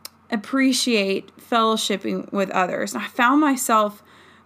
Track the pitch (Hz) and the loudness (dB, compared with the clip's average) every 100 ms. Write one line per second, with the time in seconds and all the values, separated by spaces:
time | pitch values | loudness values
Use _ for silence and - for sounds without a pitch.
0 | - _ - 226 - 269 262 254 254 220 | -20 _ -8 -8 -4 0 2 2 0 0
1 | 196 190 - - - 233 220 220 - 196 | 0 -2 -6 -16 -2 0 2 0 -2 -4
2 | - 185 - - 190 92 175 - 202 233 | -4 -6 -4 -4 -2 0 -2 -2 -6 -6
3 | - - 247 285 302 262 - 220 208 208 | -6 0 4 4 2 0 2 2 0 -4
4 | - - - - | -20 -20 -20 -18